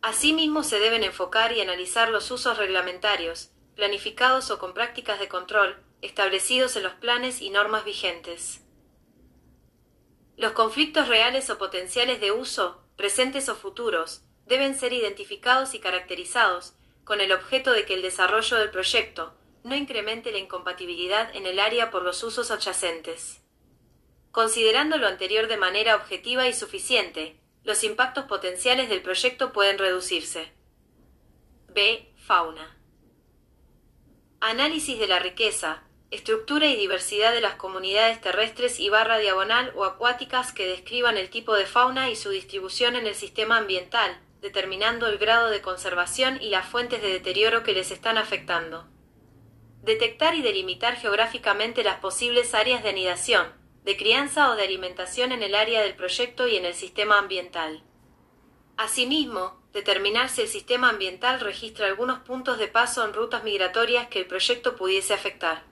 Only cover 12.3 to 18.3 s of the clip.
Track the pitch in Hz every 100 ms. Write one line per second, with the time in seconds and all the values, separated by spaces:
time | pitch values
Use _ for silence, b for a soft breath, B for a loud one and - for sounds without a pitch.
12.3 | 220 254 - 185 - _ - 202 196 254
13.3 | 277 262 208 196 - 233 170 160 - _
14.3 | _ _ 254 277 269 247 247 214 196 202
15.3 | 202 - 262 269 220 190 180 180 180 180
16.3 | 247 220 180 - _ b b - 208 196
17.3 | 185 - 262 262 240 - 185 185 - 185